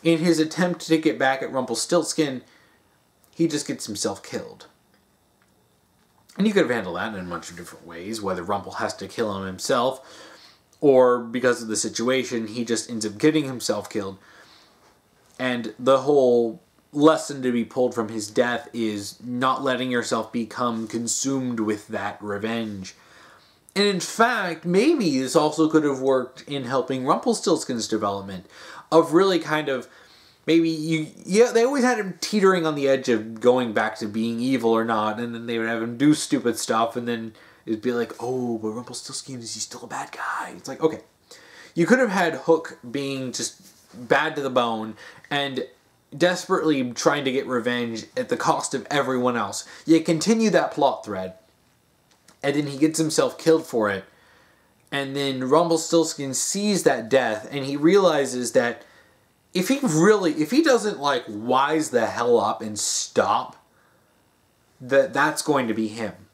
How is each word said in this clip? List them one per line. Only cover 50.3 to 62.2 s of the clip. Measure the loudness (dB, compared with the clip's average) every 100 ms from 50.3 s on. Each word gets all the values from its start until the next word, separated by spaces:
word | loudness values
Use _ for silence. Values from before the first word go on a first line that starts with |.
| 2 4
that | 2 0
plot | 2 2 2
thread, | -6 -8 -8 -12 _ _ _ _ _ _ _ _ _ _
and | -2 -2
then | -2
he | 0
gets | 0 2
himself | 0 2 0 0
killed | 2 2 2
for | 0 0
it, | -2 -8 _ _ _ _ _ _ _ _
and | -6 -4
then | -4 -4 -2 2
Rumpelstiltskin | 4 4 0 2 2 2 -4 -6
sees | -4 -4 -2 0 2
that | 2 0 2
death, | 2 2 -4 -6
and | -6 -6
he | 2
realizes | 4 6 6 2 0 -2 0
that | 2 0 -4 -16 -20 _ _ _ _ _
if | -4 0
he | 0
really, | 2 6 6 6 4 0
if | 2
he | 4
doesn't, | 4 4 2 -2
like, | 0 0 -4
wise | -8 0 2 2 0 0
the | 0 0
hell | 0